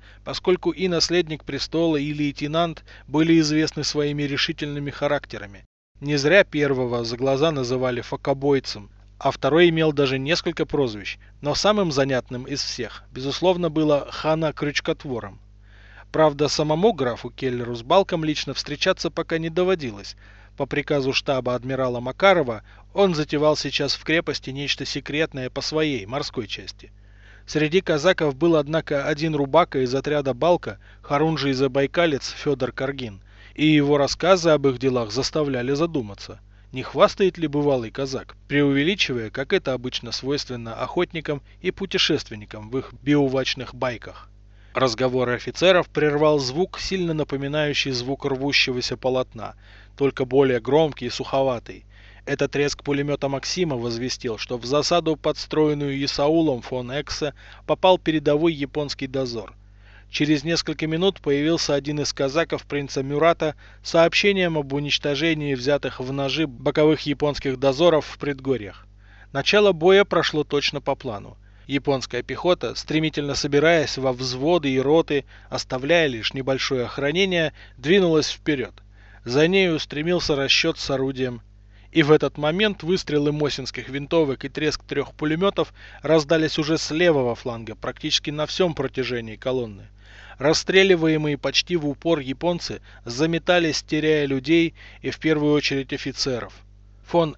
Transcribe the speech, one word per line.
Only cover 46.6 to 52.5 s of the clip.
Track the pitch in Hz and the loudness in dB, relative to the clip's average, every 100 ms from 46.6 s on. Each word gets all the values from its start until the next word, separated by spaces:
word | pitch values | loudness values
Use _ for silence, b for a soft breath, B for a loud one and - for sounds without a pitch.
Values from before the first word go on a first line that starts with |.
| 185 - | -4 -4
сильно | - 190 170 | -6 -2 -2
напоминающий | 156 143 139 139 151 147 135 139 | -2 -2 -4 -4 -2 0 0 -2
звук | 127 123 139 139 | -2 -4 -4 -2
рвущегося | 131 143 131 - 123 - 120 | -2 0 0 0 -2 -4 -4
полотна, | 131 127 123 110 101 - b b b - | -2 0 -2 -8 -14 -14 b b b -2
только | 139 - 131 | 0 0 2
более | 131 135 123 | 4 4 4
громкий | 120 147 156 127 123 | 2 2 2 -2 -8
и | |
суховатый. | - 123 139 135 117 - 95 - b b b - | -8 -4 0 0 -2 -8 -18 -20 b b b -6
Это | 139 | -2
треск | 143 | -2